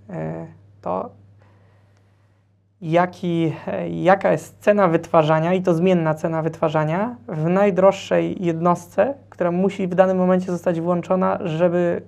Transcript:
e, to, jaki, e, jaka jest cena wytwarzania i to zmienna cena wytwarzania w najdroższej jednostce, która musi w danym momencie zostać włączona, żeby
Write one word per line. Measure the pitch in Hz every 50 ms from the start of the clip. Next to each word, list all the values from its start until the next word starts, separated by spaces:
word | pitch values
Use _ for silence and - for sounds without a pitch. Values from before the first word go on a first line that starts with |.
| _ -
e, | 180 160 160 160 165 165 165 160 - - _ _ _ _ -
to, | 175 180 190 - 254 - - - _ _ _ _ _ _ _ _ _ _ _ _ _ _ _ _ _ _ _ _ _ _ _ _ _ _ _ _ _ _ _ 185
jaki, | 156 160 170 180 180 180 - 185 175 170 165 165 156 151 - -
e, | 190 180 175 175 170
jaka | 170 165 160 175 196 190 - 185 165
jest | 143 - - - _
cena | - 214 208 208 196 170
wytwarzania | 160 165 165 - - 165 156 151 160 156 160 170 185
i | 190 185
to | 185 170
zmienna | 160 180 190 185 175 160 156 156
cena | 156 - 165 160 160 156
wytwarzania | 160 160 - 165 160 156 156 151 156 160 185 214 247 240 - - -
w | 180 156 156
najdroższej | 170 180 196 208 208 190 180 185 196 190 190 - - 180 170 170 170 175 - 185
jednostce, | 170 165 165 170 175 175 180 - - - 196 208 262 277 - - _
która | - - 180 175
musi | 175 180 190 196 185 - 190 180
w | 180
danym | 180 185 185 185
momencie | 185 180 185 185 185 185 190 175
zostać | 170 - 180 170 165
włączona, | 165 175 175 175 165 - 190 185 190 190 190 - -
żeby | 175 156 160 180 175 170 180 175 170 170 - -